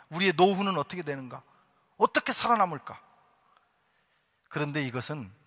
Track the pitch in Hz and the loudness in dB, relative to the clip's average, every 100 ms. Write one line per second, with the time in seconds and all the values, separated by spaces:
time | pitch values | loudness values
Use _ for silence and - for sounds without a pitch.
0 | _ 160 190 156 190 190 196 170 139 180 | _ 0 0 6 4 4 0 -2 -4 -6
1 | 147 139 127 131 - _ _ _ _ - | -8 -8 -10 -16 -18 _ _ _ _ 0
2 | 233 - - - 233 226 185 147 - - | 2 2 -2 -2 2 4 2 -2 -10 -18
3 | _ _ _ _ _ _ _ _ _ _ | _ _ _ _ _ _ _ _ _ _
4 | _ _ _ _ _ 156 147 143 131 123 | _ _ _ _ _ -6 -4 -2 -4 -4
5 | - 151 98 - | -6 -10 -12 -18